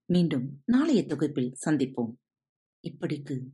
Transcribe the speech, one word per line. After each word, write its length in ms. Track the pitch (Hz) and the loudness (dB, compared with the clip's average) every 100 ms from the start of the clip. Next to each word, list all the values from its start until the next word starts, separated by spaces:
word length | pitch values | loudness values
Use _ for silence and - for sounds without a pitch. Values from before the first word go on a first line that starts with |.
| - | 0
மீண்டும் 360 | 180 165 143 135 - - | 2 4 0 -4 -8 0
நாளைய 380 | 247 320 226 | 2 4 4
தொகுப்பில் 460 | 139 143 147 - 123 - | 2 0 -2 0 -4 -4
சந்திப்போம். 560 | 170 151 131 127 117 120 _ _ _ _ _ _ | -2 0 0 -2 -6 -6 _ _ _ _ _ _
இப்படிக்கு 540 | 170 - 170 143 143 131 127 | -14 -8 -6 -6 -6 -8 -8